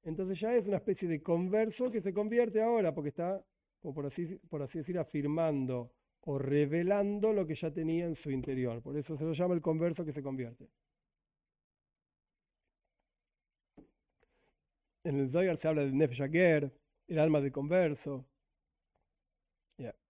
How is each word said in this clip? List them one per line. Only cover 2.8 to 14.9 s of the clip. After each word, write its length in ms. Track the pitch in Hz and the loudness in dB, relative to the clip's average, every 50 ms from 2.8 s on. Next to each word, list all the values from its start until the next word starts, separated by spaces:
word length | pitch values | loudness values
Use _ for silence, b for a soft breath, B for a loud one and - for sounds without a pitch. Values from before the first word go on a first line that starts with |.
| 202 165 143 | 2 0 0
porque 160 | 156 143 143 | -2 -6 -6
está, 320 | - - 170 180 196 190 - _ _ _ _ _ _ _ | -4 -4 -4 -4 -4 -6 -8 _ _ _ _ _ _ _
como 140 | - 160 135 | -12 -10 -8
por 140 | 156 143 | -6 -6
así, 180 | 143 - - 175 156 185 - - - | -6 -4 -6 -6 -6 -8 -14 -12 -10
por 120 | 170 147 | -8 -6
así 180 | 143 123 - 160 | -6 -6 -6 -8
decir, 180 | 143 170 180 | -6 -4 -4
afirmando 960 | 180 156 - - 147 139 147 151 165 165 160 147 139 131 127 127 123 120 117 _ _ _ _ _ _ - | -4 -4 -2 -2 -2 0 0 0 2 2 2 2 0 0 -2 -2 -4 -6 -8 _ _ _ _ _ _ -6
o 120 | 165 139 | -4 -4
revelando 960 | 135 135 135 143 147 147 139 151 170 170 185 202 202 202 202 208 208 202 220 214 | -2 0 2 4 4 4 4 2 0 2 2 2 2 2 0 0 2 2 2 2
lo 120 | 202 185 | 2 0
que 80 | 156 156 | -2 -4
ya 160 | - - 160 | -4 -4 -4
tenía 360 | 147 175 160 160 165 170 175 | -2 -2 -2 0 0 0 0
en 100 | 170 160 | -2 -4
su 160 | - - 147 | -4 -4 -4
interior. 500 | 135 131 127 143 131 131 127 120 113 120 | -4 -2 -2 -2 -2 0 0 -2 -2 -4
Por 140 | 113 131 139 | -8 -6 -6
eso 200 | 151 139 - 160 | -6 -4 -6 -6
se 80 | 139 156 | -4 -2
lo 80 | 165 160 | -2 0
llama 220 | 143 180 180 180 | 0 0 0 0
el 60 | 170 | 0
converso 440 | 147 165 156 160 170 175 165 - 170 | 0 0 0 2 0 -2 -2 -2 -6
que 80 | 151 139 | -6 -6
se 100 | 151 135 | -6 -6
convierte. 460 | 139 135 131 127 117 117 _ 143 _ _ _ _ _ _ _ _ _ _ _ _ _ _ _ _ _ _ _ _ _ _ _ _ _ _ _ _ _ _ _ _ _ _ _ _ _ _ _ _ _ _ _ _ _ _ _ _ _ _ _ _ _ _ _ _ _ _ _ _ _ _ - - _ _ _ _ _ _ _ _ _ _ _ _ _ _ _ _ _ _ _ _ _ | -6 -6 -6 -6 -8 -10 _ -20 _ _ _ _ _ _ _ _ _ _ _ _ _ _ _ _ _ _ _ _ _ _ _ _ _ _ _ _ _ _ _ _ _ _ _ _ _ _ _ _ _ _ _ _ _ _ _ _ _ _ _ _ _ _ _ _ _ _ _ _ _ _ -20 -20 _ _ _ _ _ _ _ _ _ _ _ _ _ _ _ _ _ _ _ _ _